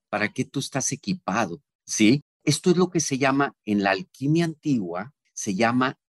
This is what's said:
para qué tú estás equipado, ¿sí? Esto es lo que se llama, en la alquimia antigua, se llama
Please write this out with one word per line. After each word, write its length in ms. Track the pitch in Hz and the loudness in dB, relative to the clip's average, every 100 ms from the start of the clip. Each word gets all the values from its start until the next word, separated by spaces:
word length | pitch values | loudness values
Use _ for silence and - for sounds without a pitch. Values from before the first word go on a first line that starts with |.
| - | -8
para 240 | 104 101 | -4 -4
qué 120 | - | -4
tú 140 | 127 139 | -6 -6
estás 340 | - 135 - | -6 -4 -4
equipado, 720 | - - 92 - 104 98 85 _ _ - | -6 -6 -6 -4 -2 -2 -6 _ _ -8
¿sí? 380 | - 107 143 - _ | 2 4 4 0 _
Esto 260 | - 143 185 | -2 0 2
es 60 | 175 | 2
lo 140 | 180 | 2
que 100 | 175 | 0
se 160 | - 135 | -2 0
llama, 380 | 135 139 139 - | 0 2 0 -4
en 180 | - 104 | -2 0
la 100 | 98 | 2
alquimia 520 | 95 95 - 135 160 | 0 -4 -6 0 2
antigua, 720 | 165 156 156 127 90 87 120 _ _ | 0 -4 -2 -2 -2 -8 -10 _ _
se 220 | - - | -10 -6
llama 440 | 95 113 123 131 - _ | 0 2 2 0 -4 _